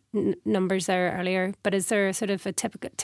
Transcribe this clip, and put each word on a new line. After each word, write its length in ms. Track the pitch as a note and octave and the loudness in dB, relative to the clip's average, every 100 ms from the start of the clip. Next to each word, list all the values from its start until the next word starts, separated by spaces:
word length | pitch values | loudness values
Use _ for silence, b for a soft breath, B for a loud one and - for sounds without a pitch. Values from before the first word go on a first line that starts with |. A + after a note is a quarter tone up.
| _ | _
n-, 200 | G#3 G3 - | -2 0 0
numbers 420 | G#3 G#3 F#3 F#3+ E3+ | 0 2 2 0 2
there 280 | F#3 F3+ - | 2 2 0
earlier, 340 | F3+ F#3 F#3 G3+ | -2 0 -2 -2
but 120 | G#3 | -2
is 120 | G3 F#3 | 0 2
there 200 | G#3+ G3 | 2 2
a 60 | |
sort 160 | F#3+ G3+ | 0 -2
of 140 | F#3+ G3 | -2 -4
a 60 | |
typical, 380 | - - - - - | -4 -6 -6 -12 -6